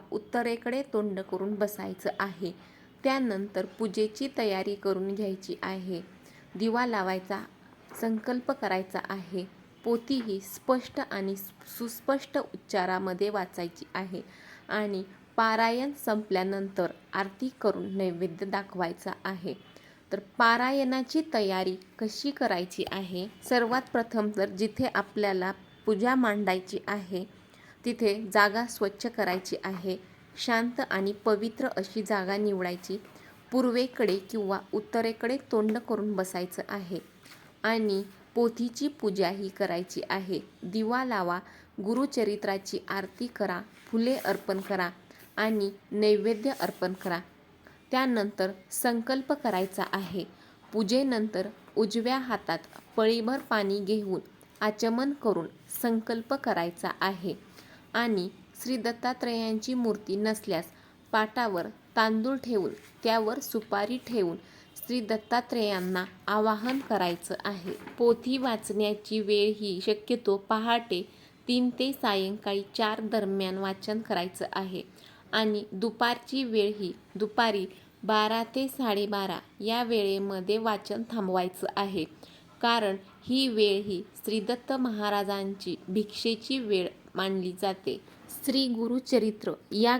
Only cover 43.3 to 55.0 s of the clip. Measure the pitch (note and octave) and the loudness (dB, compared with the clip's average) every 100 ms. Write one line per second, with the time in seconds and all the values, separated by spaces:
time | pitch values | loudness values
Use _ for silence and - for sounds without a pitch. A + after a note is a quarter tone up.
43.3 | - F#3+ F3+ - - - A3+ A#3+ C4 - | -2 -2 -2 -8 -18 -4 0 2 2 0
44.3 | G3 - G3 G3 F#3+ F3+ - - - - | 0 -2 -4 -2 -2 -2 -6 -18 -20 -10
45.3 | - A3 G#3+ G3 G3 - G#3 G#3+ G#3 G#3+ | -2 0 2 0 -4 -6 4 6 6 4
46.3 | G#3+ C4+ - - - F3+ F#3 F#3+ E3+ - | 2 0 0 -2 0 -2 -2 -2 -4 -6
47.3 | - - - - - - C4 C4 A3+ G3+ | -18 -20 -20 -20 -20 -2 2 4 2 2
48.3 | G3 F#3+ F#3+ - - B3 A#3 A#3+ C4+ C4 | 0 -2 -2 -8 0 2 2 0 -2 0
49.3 | C#4+ A#3+ F#3 F#3+ - - G3 F3 F3+ - | 0 0 0 0 -2 -4 -4 -4 -6 -6
50.3 | - - - - G#3+ G3 B3+ C#4 A3+ G#3+ | -12 -20 -20 -4 0 4 4 4 2 0
51.3 | F#3 G3+ - - G#3 G#3+ A#3 A#3 C4 B3+ | -2 -4 -8 -4 0 2 2 0 0 0
52.3 | G3+ - E3 - - - - A3 A#3 A3 | -2 -2 -4 -6 -20 -4 4 4 4 2
53.3 | C4+ - A3 G3 G3+ F#3+ G#3+ G3+ F#3 - | -2 2 2 2 0 2 0 0 -2 -4
54.3 | - - - G#3+ G#3+ A3+ A#3 | -16 -20 -2 -2 2 2 2